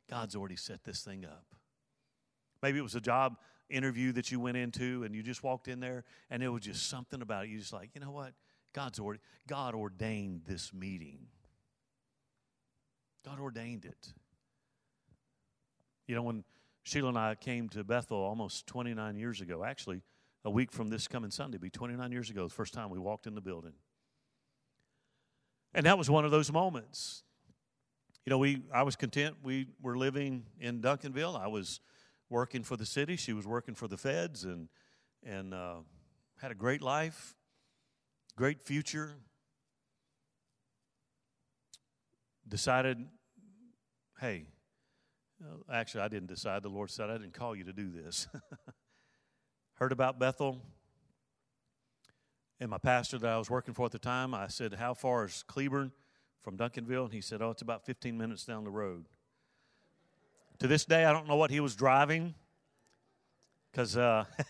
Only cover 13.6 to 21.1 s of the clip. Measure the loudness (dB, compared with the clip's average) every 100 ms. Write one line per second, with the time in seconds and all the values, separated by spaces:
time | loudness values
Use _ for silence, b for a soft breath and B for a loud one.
13.6 | -8 -8 -12 -18 -20 -20 _ _ _ _
14.6 | _ _ _ _ _ _ _ _ _ _
15.6 | _ _ _ _ -4 -2 -2 -4 -8 b
16.6 | b b -4 0 2 2 2 0 -2 -4
17.6 | -4 -4 0 0 0 0 0 -2 -4 -6
18.6 | -8 -6 -4 -4 -4 -4 -4 -4 -6 -4
19.6 | -4 -6 -6 -8 -8 b b b 0 2
20.6 | 2 0 -4 -2 -4